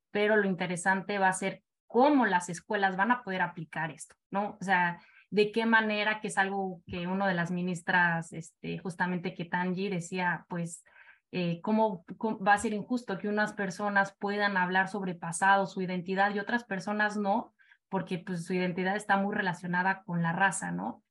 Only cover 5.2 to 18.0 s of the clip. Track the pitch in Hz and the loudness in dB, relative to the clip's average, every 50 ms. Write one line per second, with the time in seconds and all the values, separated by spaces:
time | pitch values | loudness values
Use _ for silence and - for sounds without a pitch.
5.2 | - - 185 208 208 208 - 226 226 226 226 220 220 214 208 208 202 214 214 214 | -10 -2 2 2 2 2 2 0 2 4 4 4 4 2 0 0 0 0 -2 -2
6.2 | - 196 - 202 190 190 196 196 196 185 175 170 _ - 185 180 175 180 190 196 | -4 -4 0 0 0 0 0 -2 -4 -4 -6 -10 _ -10 -8 -6 -4 -4 -2 0
7.2 | 202 190 180 175 170 165 180 175 180 185 175 170 - - 180 180 175 170 165 165 | 0 0 0 0 -2 -2 -2 -2 -2 -2 -4 -4 -4 0 2 4 4 4 2 0
8.2 | 165 - - 165 - - _ _ - 165 170 165 - 190 165 - 175 180 180 175 | -4 -6 -10 -14 -14 -14 _ _ -10 -8 -8 -6 -8 -8 -4 -4 -2 -2 -2 -4
9.2 | 170 185 - - 165 - - 180 180 185 180 185 196 208 190 170 160 - 185 185 | -4 -6 -8 -8 -8 -4 -4 -2 -2 -2 -2 -2 -2 -4 -4 -4 -6 -6 -4 -2
10.2 | 180 175 165 160 - - 185 170 170 170 - - - _ _ - - - - _ | -2 -2 -2 -4 -6 -8 -6 -6 -6 -6 -10 -14 -20 _ _ -20 -20 -20 -20 _
11.2 | _ - - 180 175 170 170 170 - 208 220 220 220 214 190 170 - - 180 - | _ -8 -4 -2 -2 -2 -2 -4 -2 0 2 2 2 2 0 -4 -10 -14 -10 -6
12.2 | 226 220 220 214 190 208 202 202 - 220 214 202 - - 247 240 - - 190 - | -4 -4 -4 0 2 4 4 4 2 -2 -4 -4 -4 -4 -4 -4 -4 -4 -8 -6
13.2 | 208 208 208 214 208 208 - - 202 185 170 - 208 202 202 196 196 196 - - | -4 -2 0 0 -2 -2 -2 -4 -6 -6 -4 -4 -2 0 2 2 2 2 -2 -6
14.2 | 202 202 202 208 208 202 196 185 180 175 185 190 190 185 - 202 190 185 175 175 | -4 -2 0 0 0 2 2 2 0 2 2 2 0 0 -2 -6 -4 -6 -6 -6
15.2 | 175 165 165 - 190 196 196 196 196 190 - 190 185 175 185 180 170 190 190 190 | -8 -8 -4 2 4 6 6 6 4 0 -2 -6 -4 -4 -4 -4 -4 -2 2 2
16.2 | 196 208 202 208 202 - 233 233 - - 196 185 - 214 208 214 214 208 202 214 | 2 2 2 -2 -2 -2 -2 -2 -2 -4 -6 -6 -4 -4 -2 0 0 0 0 0
17.2 | 202 196 202 240 - - _ _ _ _ _ _ _ - 190 185 | 0 0 0 0 -2 -6 _ _ _ _ _ _ _ -4 -4 -4